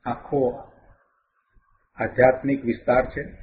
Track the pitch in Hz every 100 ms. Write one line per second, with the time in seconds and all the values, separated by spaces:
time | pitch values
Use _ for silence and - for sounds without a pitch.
0 | 127 120 - 143 127 - - _ _ _
1 | _ _ _ _ _ _ _ _ _ -
2 | 113 - 127 131 135 139 117 - - 123
3 | 131 - - -